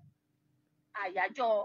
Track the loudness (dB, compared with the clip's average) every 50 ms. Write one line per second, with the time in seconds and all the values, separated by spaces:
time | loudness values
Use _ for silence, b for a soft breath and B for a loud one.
0 | -12 -20 _ _ _ _ _ _ _ _ _ _ _ _ _ _ _ _ -10 -8
1 | -8 -4 -2 0 -2 0 0 0 2 2 2 2 0